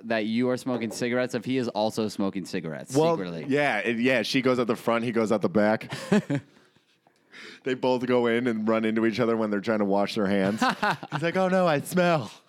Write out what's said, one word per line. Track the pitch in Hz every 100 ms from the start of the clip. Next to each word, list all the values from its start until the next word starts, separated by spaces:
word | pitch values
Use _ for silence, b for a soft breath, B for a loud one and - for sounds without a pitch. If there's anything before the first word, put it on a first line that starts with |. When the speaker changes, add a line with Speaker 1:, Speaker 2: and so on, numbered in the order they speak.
| 113
Speaker 1:
that | 113 107
you | 117 127
are | 127
smoking | 131 120 113
cigarettes | - 123 123 127 123
if | 120
he | 131
is | 120
also | 101 107 117 110
smoking | - 98 95 85
cigarettes | 95 80 71 - 135
Speaker 2:
Well, | 165 165
Speaker 1:
secretly. | 90 82 135
Speaker 2:
yeah, | 143 143 107
it, | 101 117
yeah. | 127 127
She | 104 135
goes | 127 127
out | 117
the | 110
front, | - 117 120
he |
goes | 113 107
out | 107
the | 95
back. | 104 104 110 - - -
Speaker 1:
<laughs> | 202 - 139 - _ _ _ _ _ _ _ _ B B B
Speaker 2:
They | 131
both | 131 131 127 123
go | 127 117
in | 117 123
and | 110 107
run | 110 110
into | 110 113
each | 104
other | 113 113
when | 107
they're | 101
trying | 104 107
to | 101
wash | 98 101 113
their | 98
hands. | 101 95 107 254 190 208
Speaker 1:
<laughs> | 160 -
Speaker 2:
He's | 151
like, | 165 180
"Oh, | 185
no, | 185 175
I | 147
smell." | 156 175 175 160 107 -